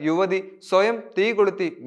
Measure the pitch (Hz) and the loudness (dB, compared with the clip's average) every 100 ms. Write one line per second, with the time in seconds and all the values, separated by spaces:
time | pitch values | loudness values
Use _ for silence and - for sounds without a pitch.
0 | 151 170 185 190 190 - - 185 214 226 | -2 0 0 -2 -6 -16 0 2 2 -2
1 | - 185 214 214 196 170 170 - | -6 0 0 2 0 0 -6 -6